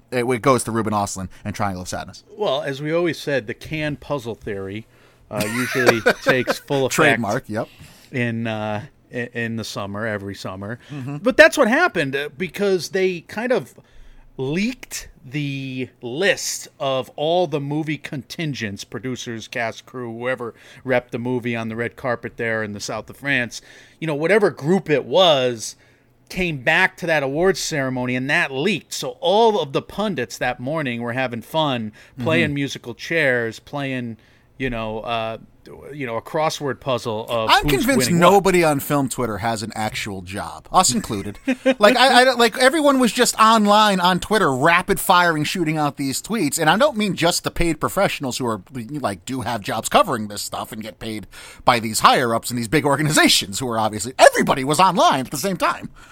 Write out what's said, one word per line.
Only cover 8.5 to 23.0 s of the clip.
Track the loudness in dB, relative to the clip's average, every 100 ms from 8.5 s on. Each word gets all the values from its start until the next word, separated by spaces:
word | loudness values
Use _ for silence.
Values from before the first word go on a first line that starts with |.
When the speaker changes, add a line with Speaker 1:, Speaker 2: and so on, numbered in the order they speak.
| -4 -4 -6 -10 _ _
Speaker 2:
i-, | -10 -8
in | -6 -6 -6
the |
summer, | -8 -8 -8 -6 -4
every | -4 -6 -10
summer. | -10 -10 -10 -12 -12
Speaker 1:
Mm-hmm. | -12 -10 -4
Speaker 2:
But | 2 6
that's | 6 6
what | 2
happened, | 2 0 0 -2 -2
uh, | -6 -6
because | -8 -4 0 0 -2
they | -2 -2 -2
kind | -8 -6 -2
of | -2 -4 -14 -20 -20 -20 -20 -18 -8
leaked | -4 -2 -2 -6 -12 -14 -14 -20
the | -10 -6 -6 -6 -8 -8 -8 _
list | -8 -2 0 0 -2 -8 -10 -6
of | -2 -2 -4 -4
all | 0 0 0
the | -2
movie | -4 -4 -4 -6
contingents, | -8 -12 -10 -8 -6 -4 -6 -8
producers, | -12 -10 -8 -8 -8 -10 -8
cast, | -6 -4 -6 -14
crew, | -12 -10 -6
whoever | -4 -4 -6 -12 -20 -10 0
repped | 0 0
the | -4
movie | -2 -2 -2 -4
on | -4
the | -4
red | -6 -4
carpet | -4 -4 -6 -6
there | -4 -2
in | -4
the | -8
south | -8 -8